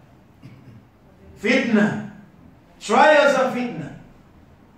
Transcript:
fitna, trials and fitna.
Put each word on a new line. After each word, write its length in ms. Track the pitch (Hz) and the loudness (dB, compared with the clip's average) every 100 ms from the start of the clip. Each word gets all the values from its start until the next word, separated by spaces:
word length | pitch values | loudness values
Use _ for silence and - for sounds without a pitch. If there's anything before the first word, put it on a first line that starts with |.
| - - _ _ - - - - - _ _ - - - | -20 -20 _ _ -20 -20 -20 -20 -20 _ _ -20 -20 -8
fitna, 760 | 208 262 233 214 - - - - - - - - _ - | -2 -2 0 0 0 -4 -12 -18 -20 -20 -20 -20 _ -14
trials 560 | - 233 294 294 285 262 | -2 4 4 4 4 2
and 180 | 254 | -2
fitna. 440 | 240 240 151 135 - - - - - - - _ | -4 -8 -10 -14 -16 -20 -20 -20 -20 -20 -20 _